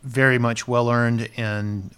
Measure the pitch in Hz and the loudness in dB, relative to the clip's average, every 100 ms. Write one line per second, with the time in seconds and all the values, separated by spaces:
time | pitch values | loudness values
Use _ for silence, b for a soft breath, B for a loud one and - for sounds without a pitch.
0 | 135 123 135 127 120 113 - 120 120 120 | -6 2 4 4 2 -2 -2 0 2 2
1 | 120 117 113 - 110 104 104 104 95 | 2 0 -4 -6 -6 -4 -4 -6 -10